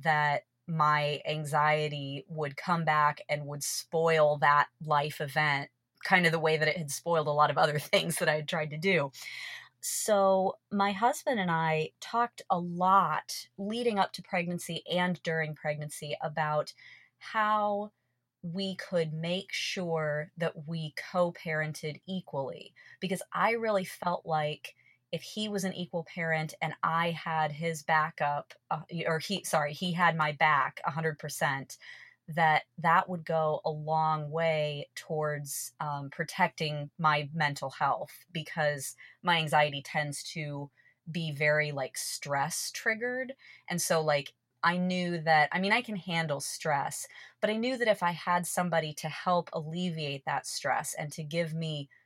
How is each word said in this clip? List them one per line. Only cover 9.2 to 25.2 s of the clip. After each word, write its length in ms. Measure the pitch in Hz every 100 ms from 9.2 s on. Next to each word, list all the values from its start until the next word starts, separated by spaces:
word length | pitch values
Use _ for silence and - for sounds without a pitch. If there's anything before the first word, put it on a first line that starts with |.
| - - - - - _
So 760 | - - - 202 196 190 190 - _
my 220 | 208 196
husband 480 | 196 240 285 - 240
and 100 | 180
I 400 | 165 160 156 156 -
talked 420 | - 233 240 - -
a 100 | 180
lot 880 | 175 175 180 196 170 156 - - - -
leading 400 | 202 226 240 202
up 140 | 190
to 80 | -
pregnancy 600 | - 185 175 175 - 165 -
and 300 | 175 180 175
during 300 | - 160 156
pregnancy 600 | 151 156 151 151 - 151 147
about 500 | 160 151 151 151 151 - - - _ _
how 720 | - 220 214 214 208 202 208 _ _ _ _ _
we 340 | 175 175 196 185
could 360 | - 180 160
make 400 | 160 160 180 -
sure 800 | - - - 175 160 151 147 151 -
that 320 | 165 - 147
we 260 | 165 156 - -
co-parented 920 | 180 175 175 160 156 156 147 156 143 -
equally, 640 | 185 - 143 135 - - _ - -
because 220 | 185 180 -
I 200 | 170 196
really 320 | 233 226 202
felt 400 | 185 - 180 175
like 520 | - 156 151 151 - - _ _ _
if 120 | 165